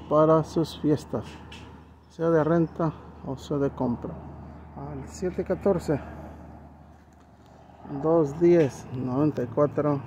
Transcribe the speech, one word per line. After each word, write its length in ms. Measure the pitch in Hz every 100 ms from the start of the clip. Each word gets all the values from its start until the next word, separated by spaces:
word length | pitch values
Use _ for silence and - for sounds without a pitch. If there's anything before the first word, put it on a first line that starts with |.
| -
para 340 | 147 156 160
sus 380 | 151 170 151 -
fiestas, 440 | 147 147 - 117 - - - - - - - - -
sea 220 | - 165
de 120 | 165
renta 500 | 151 170 160 - 165 - - - -
o 100 | 135
sea 220 | - 147
de 120 | 139
compra. 440 | 135 127 117 - - - - - - -
Al 320 | - 139 143 131
siete 380 | - 180 175
catorce, 560 | 185 180 202 180 - 143 - - - - - - - - - - - - - - - - - - - 143
dos 380 | 156 165 147 147
diez, 440 | 175 170 143 - -
noventa 520 | 127 131 127 151 143
y 20 | 123
cuatro 540 | 147 147 - 147 143